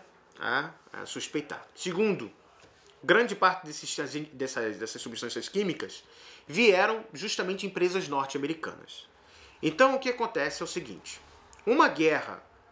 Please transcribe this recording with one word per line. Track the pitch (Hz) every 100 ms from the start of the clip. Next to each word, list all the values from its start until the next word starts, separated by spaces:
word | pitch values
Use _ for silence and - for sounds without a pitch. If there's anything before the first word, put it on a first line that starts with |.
| - - _ -
a, | 113 127 160 - -
a | 98 98
suspeitar. | - - 151 147 - - -
Segundo, | 185 175 214 165 110 - _ - - _ - -
grande | 139 196 233 196
parte | 185 180 151
desses, | 151 160 - 143 147 151
dessas, | 131 131 - 113 98
dessas | 110 123
substâncias | 123 113 120 117 110
químicas | 196 202 147 95 - - - - - -
vieram | 151 233 180 208 220 -
justamente | 139 208 - 185 190
de | 196
empresas | 180 180 185 156
norte-americanas. | 139 135 139 143 160 - 85 - - - _ - - - -
Então, | 156 156 262 262
o |
que | 254
acontece | 240 226 165 147 -
é | 170
o |
seguinte: | 185 139 90 - - - - - - -
uma | 269 302
guerra | 139 160 147 113 92 - - -